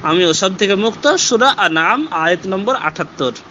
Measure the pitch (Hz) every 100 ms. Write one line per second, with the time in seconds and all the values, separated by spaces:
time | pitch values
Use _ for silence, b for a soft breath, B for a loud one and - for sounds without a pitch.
0 | 160 165 175 160 190 190 202 196 220 -
1 | 285 370 - 233 262 - 185 160 165 240
2 | 311 170 160 175 190 190 202 254 156 156
3 | 156 - 135 120 -